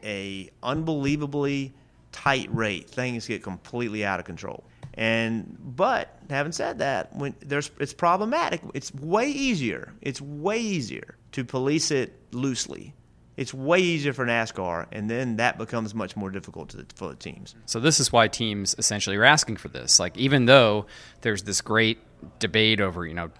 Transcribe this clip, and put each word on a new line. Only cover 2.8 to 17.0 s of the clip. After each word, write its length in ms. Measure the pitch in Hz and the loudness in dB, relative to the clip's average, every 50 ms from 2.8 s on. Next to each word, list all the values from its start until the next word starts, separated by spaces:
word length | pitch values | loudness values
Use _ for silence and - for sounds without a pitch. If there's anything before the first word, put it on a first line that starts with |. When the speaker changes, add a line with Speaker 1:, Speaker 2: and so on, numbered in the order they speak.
| - - | -8 -10
Speaker 1:
things 380 | - 127 127 127 120 117 - - | -6 -4 -4 -4 -4 -6 -6 -6
get 160 | 110 92 - | -6 -6 -6
completely 640 | 104 92 87 - - - 120 120 113 104 107 104 | -8 -10 -10 -12 -8 -6 -4 -4 -4 -2 -2 -2
out 140 | 98 95 87 | -2 -2 -2
of 60 | 87 | -4
control. 380 | - 85 78 - - 57 - - - - - - - - | -8 -12 -12 -10 -12 -12 -12 -16 -20 -20 -20 -20 -16 -6
And, 640 | - 113 113 113 113 113 113 113 110 90 - - - | -2 0 2 2 2 0 0 -2 -4 -6 -8 -14 -16
but 580 | - - 123 123 190 247 247 - - - - - - - | -14 -10 -2 0 2 2 2 0 -2 -6 -12 -20 -12 -6
having 240 | 143 135 143 160 160 | -4 -2 -2 -4 -2
said 260 | - - - - - | -2 -2 -2 -2 -2
that, 340 | - 139 131 95 - - - | -2 -2 0 -2 -4 -6 -8
when 200 | - 143 139 - - | -8 -6 -6 -8 -10
there's, 280 | - 143 143 143 143 - - - | -8 -4 -4 -4 -4 -4 -6 -8
it's 140 | 143 139 - | -8 -8 -4
problematic. 680 | - - 170 175 185 214 220 269 330 339 - - 160 - - - | 0 2 2 2 2 0 0 0 0 0 -2 -2 -4 -6 -8 -10
It's 200 | 143 - - - | -10 -10 -10 -12
way 360 | 135 139 160 180 214 247 294 | -10 -4 0 2 2 2 2
easier. 640 | 285 269 277 262 233 160 131 110 80 62 - - - - | 0 0 0 0 0 0 0 -2 -2 -4 -8 -12 -16 -10
It's 200 | - 139 135 - | -8 -8 -8 -8
way 380 | 143 143 147 147 151 190 214 233 | -10 -12 -10 -4 -2 -2 0 0
easier 560 | 233 214 196 165 120 90 67 53 - - - _ _ - - | 0 -2 -2 -2 -2 -4 -8 -10 -12 -16 -20 _ _ -10 -6
to 100 | 139 127 | -6 -6
police 480 | 117 - 131 131 139 151 160 151 - | -4 -2 -2 0 2 2 2 2 2
it 260 | 151 135 120 - - - - - | 0 0 0 -2 -6 -18 -20 -10
loosely. 600 | - 123 131 139 123 113 - - - - - - 143 _ - _ _ _ _ - - | -6 -2 -2 -2 -2 -2 -4 -6 -8 -14 -14 -18 -20 _ -20 _ _ _ _ -16 -8
It's 180 | - 135 - - | -8 -8 -8 -8
way 260 | 135 131 143 170 190 | -6 0 2 4 4
easier 340 | 185 175 170 151 143 143 123 | 4 4 2 0 0 -2 -2
for 120 | 127 127 | 0 0
nascar, 600 | 120 117 117 113 110 - - 92 87 85 85 - - - | 0 2 2 0 -2 -4 -6 -4 -2 -2 -4 -6 -8 -8
and 160 | 107 104 107 | -6 -4 -4
then 260 | 117 123 131 123 113 | -2 -2 -2 -2 -2
that 220 | 107 117 120 - - | 0 0 0 0 -2
becomes 360 | 110 - - 117 110 104 104 | -6 -6 -4 -6 -4 -4 -6
much 220 | 113 101 92 - | -6 -6 -6 -6
more 140 | 107 98 95 | -6 -8 -6
difficult 380 | 95 98 82 - 80 85 73 - | -8 -8 -10 -12 -14 -14 -14 -14
to 80 | - - | -14 -16
the, 80 | 67 - - | -16 -18 -14
for 140 | - | -12